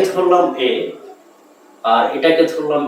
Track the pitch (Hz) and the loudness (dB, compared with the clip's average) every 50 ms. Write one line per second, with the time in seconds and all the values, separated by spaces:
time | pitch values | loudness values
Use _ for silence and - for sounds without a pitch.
0 | 190 - - 185 180 175 180 175 160 135 - 127 127 123 113 92 - - - - | 0 0 0 0 2 2 4 2 2 0 0 -2 -2 -2 -2 -2 -4 -8 -10 -14
1 | - - - - _ _ _ _ _ _ _ _ _ _ _ _ - - - - | -18 -20 -20 -20 _ _ _ _ _ _ _ _ _ _ _ _ -2 0 2 2
2 | - - - - 165 160 160 165 160 - - 160 147 147 147 143 139 | 2 0 -2 0 2 2 2 2 2 0 -2 -4 -4 -2 -2 -2 -2